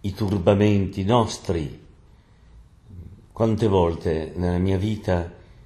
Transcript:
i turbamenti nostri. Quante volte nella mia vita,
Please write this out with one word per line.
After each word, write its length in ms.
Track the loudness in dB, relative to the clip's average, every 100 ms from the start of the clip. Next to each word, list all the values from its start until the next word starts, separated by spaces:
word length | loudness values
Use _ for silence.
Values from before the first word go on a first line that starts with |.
i 120 | -6
turbamenti 920 | -4 -2 0 2 4 4 2 0 -4
nostri. 720 | 2 2 2 -4 -4 -4 -4 -10 -20 -20 _ -20 _ _ -20 -20 -20 -20 -20 -20 -18 -20 -20
Quante 380 | -2 0 2 2
volte 640 | 4 2 0 -2 -2 -4
nella 240 | -4 -2 0
mia 200 | 0 0
vita, 540 | -2 -4 -2 -2 -2 -12 -20 -20